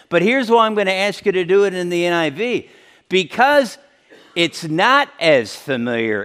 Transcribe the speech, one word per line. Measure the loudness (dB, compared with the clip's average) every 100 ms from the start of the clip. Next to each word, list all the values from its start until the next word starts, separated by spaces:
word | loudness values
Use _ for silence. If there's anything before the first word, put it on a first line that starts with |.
| -4
But | 0
here's | 2 0 2
why | 2 2
I'm |
gonna | 0 0
ask | 0 -2 -4
you | -2
to | -2 2
do | 2 0
it | -2
in | -4
the | -2 0
N |
I | 0 -2
V. | -4 -4 -4 -8 -20 _ _ -4
Because | -2 -2 2 2 4 0 -4 _ _ _ -20 -8 -2
it's | -2 -4 -6
not | 0 2 2 0 -2
as | 2 4 2 -6
familiar | -6 -4 -2 -2 -2 -4